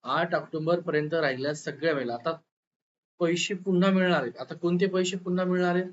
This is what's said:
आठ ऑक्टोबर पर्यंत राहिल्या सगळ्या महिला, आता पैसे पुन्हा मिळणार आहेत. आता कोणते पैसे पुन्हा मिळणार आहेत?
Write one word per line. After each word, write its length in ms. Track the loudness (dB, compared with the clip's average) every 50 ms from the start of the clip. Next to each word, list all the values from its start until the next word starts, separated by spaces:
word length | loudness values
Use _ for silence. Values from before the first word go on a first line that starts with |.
| _
आठ 320 | -2 0 0 0 0 0
ऑक्टोबर 440 | -2 -4 -4 -6 -4 0 0 0 0
पर्यंत 340 | 0 0 0 0 0 0 0
राहिल्या 420 | 0 0 0 -2 -2 -2 -4 -4
सगळ्या 400 | -4 -6 -10 -8 -2 0 0 0
महिला, 180 | 0 -2 -4 -6
आता 240 | -4 -4 -6 -6 -6 _ _ _ _ _ _ _ _ _ _ _ _ _ _ _ _
पैसे 340 | 0 0 2 0 0 -2 -4
पुन्हा 380 | -4 -2 2 4 4 6 6
मिळणार 300 | 6 4 4 4 2 2
आहेत. 160 | 0 -2 -8
आता 180 | -10 -12 -12 -10
कोणते 300 | -2 0 0 2 2 2
पैसे 320 | 2 2 0 0 0 -4
पुन्हा 280 | -6 -4 -2 -2 0 0
मिळणार 300 | 0 2 2 2 2 2
आहेत? 100 | 0 -2 -2